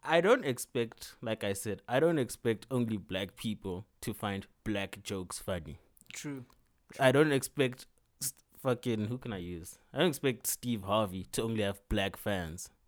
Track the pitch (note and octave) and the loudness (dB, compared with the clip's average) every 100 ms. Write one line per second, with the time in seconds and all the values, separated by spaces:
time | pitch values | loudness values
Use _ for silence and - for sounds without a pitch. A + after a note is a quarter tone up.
0 | - E3 F3 B3+ D3+ A#2+ - B2+ A#2 - | 4 4 8 6 4 -2 -2 -2 -2 -4
1 | - - A#2+ A2 G#2 G2 A2 F#2+ - B2 | -18 -10 -6 -2 -2 -4 -4 -6 0 4
2 | D#3+ E3 A#2+ - A#2+ G#2+ - B2+ A#2 G#2+ | 4 4 0 -2 -2 -2 -2 -2 0 -2
3 | - F#2+ F#2+ - A#2 G#2 G2 F2+ F#2+ _ | -4 -6 -6 -6 -6 -4 -4 -6 -8 _
4 | - G#2 G#2+ G2 - _ - G2+ G2 - | -8 -4 -4 -4 -6 _ -4 -2 -2 -8
5 | - G2 F2+ - - F#2 D#2+ C#2 _ _ | -6 -6 -6 -8 -4 -6 -6 -14 _ _
6 | - - D3+ C#3 B2 _ _ _ _ - | -18 -12 -10 -10 -12 _ _ _ _ 4
7 | C3 C3 D#3 C#3 - - C3 - - _ | 6 8 6 4 0 0 0 0 -16 _
8 | _ _ - - _ - C3+ A#2+ B2+ A2 | _ _ -8 -8 _ -6 -2 0 0 0
9 | G#2+ B2+ B2 G2 F2 E2+ F2 - _ - | 0 -2 -6 -6 -6 -8 -10 -16 _ 2
10 | E3+ C3+ C#3+ A#2 - - B2 A#2 G2 G#2 | 2 2 -2 0 -4 -4 -2 -2 2 2
11 | G#2 F#2 F2+ - A2+ A2 G2+ G2 _ G#2+ | 2 -2 -6 -2 -2 0 0 -2 _ 0
12 | G2 - - G2 E2 E2+ - _ | 0 -2 -4 -4 -4 -8 -12 _